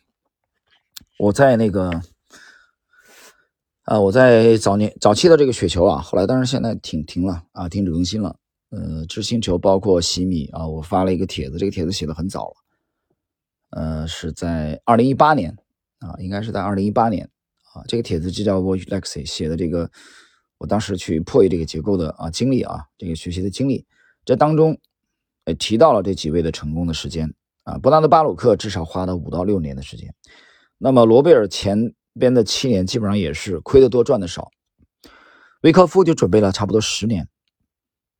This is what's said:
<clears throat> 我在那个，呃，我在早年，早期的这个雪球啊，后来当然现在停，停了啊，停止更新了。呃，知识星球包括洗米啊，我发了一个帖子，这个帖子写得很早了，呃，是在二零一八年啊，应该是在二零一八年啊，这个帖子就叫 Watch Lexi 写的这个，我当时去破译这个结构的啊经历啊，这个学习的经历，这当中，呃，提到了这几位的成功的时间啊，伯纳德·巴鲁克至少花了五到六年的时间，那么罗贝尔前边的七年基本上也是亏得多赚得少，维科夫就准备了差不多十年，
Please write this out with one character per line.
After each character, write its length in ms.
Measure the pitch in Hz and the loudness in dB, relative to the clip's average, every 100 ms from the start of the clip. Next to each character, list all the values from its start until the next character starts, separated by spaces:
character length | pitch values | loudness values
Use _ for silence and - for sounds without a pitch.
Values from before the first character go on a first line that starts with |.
| _ _ _ | _ _ _
<clears throat> 880 | _ _ _ _ _ _ - - - | _ _ _ _ _ _ -20 -18 -2
我 140 | 101 | 0
在 240 | 101 139 117 | 4 4 4
那 120 | 110 | 2
个， 340 | 95 90 85 87 _ _ - - _ _ _ _ _ _ - - _ _ _ _ _ | 0 -2 -4 -8 _ _ -20 -20 _ _ _ _ _ _ -20 -20 _ _ _ _ _
呃， 160 | - 107 | -2 2
我 120 | 98 | 4
在 440 | 110 131 117 117 113 | 6 8 8 6 4
早 200 | - 101 | 2 0
年， 200 | 107 - | -2 2
早 120 | - | 2
期 160 | 104 180 | 4 6
的 80 | 160 | 6
这 80 | |
个 80 | 139 | 4
雪 160 | 113 92 | 0 -2
球 160 | 87 | 2
啊， 160 | 92 73 | 2 2
后 160 | - - | -2 -2
来 100 | 98 | 0
当 100 | 131 | 0
然 100 | 127 | 0
现 160 | 131 | -2
在 120 | 117 101 | -4 -6
停， 280 | - 78 | -8 -8
停 220 | 76 - 92 | -8 -4 -4
了 160 | 85 - | -6 -12
啊， 160 | - 87 | -12 -8
停 160 | 87 | -4
止 60 | 98 | -2
更 140 | 82 | -2
新 180 | 90 107 | -2 -2
了。 160 | 98 - _ _ _ | -6 -8 _ _ _
呃， 340 | 101 85 80 80 | -10 -8 -8 -8
知 160 | - | -8
识 60 | 101 | -4
星 120 | 117 | -2
球 180 | 104 87 | 0 0
包 200 | 101 95 | 2 2
括 220 | 101 90 | 4 2
洗 240 | 82 - | 2 -2
米 220 | 92 87 69 | -2 -4 -6
啊， 200 | - 80 | -8 -8
我 140 | 78 | -8
发 240 | 78 98 | -4 -2
了 80 | 92 | 0
一 40 | 87 | -2
个 100 | 92 | -4
帖 240 | - 67 | -6 -10
子， 80 | 73 | -6
这 80 | 98 | -6
个 40 | |
帖 140 | 98 | -4
子 80 | 82 | -6
写 140 | 101 76 | -6 -8
得 80 | |
很 140 | 78 90 | -8 -8
早 200 | 76 50 | -8 -12
了， 60 | - _ _ _ _ _ _ _ _ _ _ _ | -16 _ _ _ _ _ _ _ _ _ _ _
呃， 380 | - 80 78 80 | -8 -6 -6 -8
是 240 | - 82 | -10 -10
在 480 | 80 85 82 78 - | -8 -6 -4 -4 -4
二 120 | - 117 | 0 2
零 100 | 127 | 2
一 80 | |
八 200 | 131 - | 4 2
年 220 | 147 - 104 _ _ _ _ | 2 -2 -10 _ _ _ _
啊， 180 | 87 80 | -16 -12
应 100 | 92 | -8
该 140 | 101 | -8
是 80 | 110 | -6
在 100 | 104 | -6
二 140 | 95 | -4
零 100 | 98 | -2
一 60 | 101 | -2
八 180 | 113 117 | 0 0
年 220 | - - _ _ _ _ | -2 -8 _ _ _ _
啊， 100 | - - | -20 -8
这 100 | 117 | -6
个 60 | |
帖 160 | 113 87 | -4 -6
子 120 | 87 | -6
就 120 | 90 | -4
叫 180 | 104 95 | -2 0
Watch 280 | 92 95 92 | -2 -4 -6
Lexi 360 | 98 82 80 | -8 -8 -12
写 240 | 69 - 80 | -10 -8 -6
的 80 | 80 | -4
这 120 | 82 | -4
个， 200 | 85 82 - - - _ _ _ - | -4 -6 -10 -20 -20 _ _ _ -14
我 80 | - | -4
当 140 | 104 | -4
时 160 | 107 92 | -4 -6
去 240 | - 80 | -4 -4
破 240 | 85 135 | 0 2
译 40 | 95 | 2
这 100 | 85 | 0
个 60 | |
结 160 | 80 80 | -6 -6
构 160 | 80 98 | -4 -4
的 140 | 78 - | -4 -8
啊 100 | 80 | -10
经 220 | 82 131 | -4 -2
历 120 | 127 | -2
啊， 220 | - - - _ | -4 -10 -14 _
这 80 | 87 | -12
个 80 | |
学 160 | 80 90 | -10 -8
习 100 | 87 | -8
的 80 | 98 | -6
经 200 | 98 135 | -4 -4
历， 180 | 117 - _ _ _ | -4 -8 _ _ _
这 100 | - | -2
当 220 | 127 151 156 | 0 2 2
中， 200 | 160 - _ _ _ _ _ _ | 2 0 _ _ _ _ _ _
呃， 100 | - | -8
提 240 | 80 - 110 | -6 -2 4
到 140 | 156 | 4
了 100 | 113 | 4
这 100 | 95 | 0
几 200 | 87 78 | -4 -4
位 100 | 82 | -2
的 80 | 82 | -2
成 240 | 78 76 | -6 -8
功 140 | 80 85 | -6 -4
的 40 | |
时 160 | 80 - | -6 -8
间 240 | 82 78 - _ _ | -6 -8 -8 _ _
啊， 160 | - 71 | -12 -4
伯 100 | - | 2
纳 100 | 156 | 4
德· 60 | 156 | 6
巴 140 | 160 | 4
鲁 100 | 151 | 2
克 220 | 85 117 104 | 0 2 2
至 120 | 110 | 0
少 160 | 92 | -6
花 220 | 82 92 90 | -6 -6 -4
了 100 | 90 | -6
五 140 | 73 | -6
到 140 | 85 | -4
六 160 | 92 101 | -2 -2
年 160 | 76 67 | -4 -8
的 40 | |
时 160 | 67 - | -14 -16
间， 160 | - - _ - _ _ _ _ | -18 -20 _ -20 _ _ _ _
那 140 | - | 2
么 140 | 131 113 | 6 8
罗 160 | 117 | 6
贝 100 | 151 | 8
尔 140 | 143 101 | 6 4
前 480 | - 107 101 117 - _ - | -2 -2 -2 -2 -6 _ -2
边 160 | 127 | 2
的 80 | 127 | 2
七 260 | 107 - 135 | 2 -2 -2
年 160 | 101 | 0
基 140 | 92 127 | -2 -2
本 100 | 104 | -2
上 80 | 101 | -2
也 160 | 82 | -2
是 280 | 76 - 87 | -6 -8 -8
亏 200 | - 139 | 2 6
得 80 | 131 | 6
多 140 | 123 | 4
赚 180 | 117 123 | 0 0
得 60 | 87 | -4
少， 240 | - - _ _ _ _ _ - _ _ _ _ _ | -10 -14 _ _ _ _ _ -20 _ _ _ _ _
维 80 | 156 | 4
科 160 | 160 175 | 6 6
夫 160 | 190 | 4
就 100 | 170 | 2
准 160 | 160 101 | 2 2
备 120 | 104 | 4
了 100 | 101 | 2
差 160 | - 101 | 0 0
不 60 | |
多 80 | 107 | 0
十 260 | 104 - 110 | 0 -4 -4
年， 220 | 98 67 _ _ _ _ _ _ _ _ | -4 -6 _ _ _ _ _ _ _ _